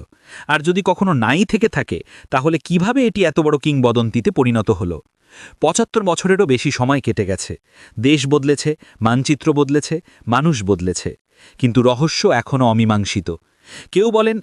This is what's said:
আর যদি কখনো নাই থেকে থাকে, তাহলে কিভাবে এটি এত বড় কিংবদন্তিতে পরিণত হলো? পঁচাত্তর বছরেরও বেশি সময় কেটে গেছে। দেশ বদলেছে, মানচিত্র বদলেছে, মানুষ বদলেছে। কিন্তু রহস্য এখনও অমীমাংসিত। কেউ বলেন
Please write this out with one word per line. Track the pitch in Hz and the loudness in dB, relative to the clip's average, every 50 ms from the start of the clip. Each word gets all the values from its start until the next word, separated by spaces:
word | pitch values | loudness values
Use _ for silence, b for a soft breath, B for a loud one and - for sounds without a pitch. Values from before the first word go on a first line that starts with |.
| 80 - B B B B B B B B | -12 -16 B B B B B B B B
আর | 147 151 | -2 0
যদি | 143 170 180 190 190 | 0 0 -2 0 0
কখনো | 190 175 - 202 190 170 | -2 0 0 0 0 2
নাই | 127 113 110 131 170 220 | 2 2 2 2 0 0
থেকে | - - 208 226 214 | 0 0 -2 -2 -2
থাকে, | - 151 123 - - 82 - B B B B B | -2 -4 -6 -6 -8 -10 -10 B B B B B
তাহলে | - 131 131 165 165 151 | -4 -2 0 0 -2 -2
কিভাবে | - - 170 175 180 214 254 277 254 | -2 -2 0 0 0 0 0 0 0
এটি | 226 - 208 185 | 0 0 0 0
এত | 160 143 - | 0 0 0
বড় | 156 151 147 143 | 0 0 0 0
কিংবদন্তিতে | - 156 143 135 123 120 113 120 117 113 - 120 107 - | 0 0 0 2 2 2 2 0 0 -2 -2 -2 -2 -2
পরিণত | 185 - 131 123 117 113 104 - | 0 0 0 0 0 0 0 0
হলো? | 107 87 95 87 82 73 - _ _ B B B B B B B B B | -2 -2 -4 -6 -8 -10 -14 _ _ B B B B B B B B B
পঁচাত্তর | - 151 175 - 226 - - 226 202 | -2 0 0 0 0 0 -2 -2 0
বছরেরও | 185 165 - - 185 190 180 - | 0 0 0 0 0 2 2 2
বেশি | 147 127 120 - 147 | 2 2 0 0 -2
সময় | 123 - 123 127 143 139 | -2 -2 0 0 0 0
কেটে | - 120 107 - 101 | 0 -2 -2 -2 -2
গেছে। | 90 95 90 - - 80 - _ b b b b b b 110 | -4 -4 -6 -6 -10 -14 -14 _ b b b b b b -2
দেশ | 110 135 156 147 127 135 | 0 2 2 2 2 2
বদলেছে, | 147 147 135 143 147 - - 156 151 - b b b b | 0 0 2 0 -2 0 -2 -4 -6 -6 b b b b
মানচিত্র | 110 113 120 131 131 - 151 - - 160 147 | 0 2 2 2 0 0 -2 0 0 0 2
বদলেছে, | 147 143 135 143 147 - - 165 165 - b b b b 110 | 2 2 2 0 0 -2 -2 -6 -8 -8 b b b b -2
মানুষ | 117 127 143 170 156 113 98 | 0 0 2 2 0 0 0
বদলেছে। | 92 101 82 87 92 87 - - 87 - - _ _ b b b b b b | 0 0 0 0 -2 -4 -4 -6 -10 -10 -12 _ _ b b b b b b
কিন্তু | 127 120 110 127 | -2 0 2 4
রহস্য | 117 123 123 120 156 156 - - - 196 143 | 4 4 2 2 0 -2 0 0 0 2 2
এখনও | 120 117 - - 131 127 | 0 0 -2 0 0 2
অমীমাংসিত। | 117 110 113 113 110 107 104 101 - - 101 87 - 82 - _ B B B B B B B B B | 2 2 2 2 2 2 0 -2 -2 -4 -6 -4 -6 -8 -10 _ B B B B B B B B B
কেউ | B 175 214 233 | B 0 2 2
বলেন | 214 220 220 220 220 220 | 2 2 2 0 -2 -2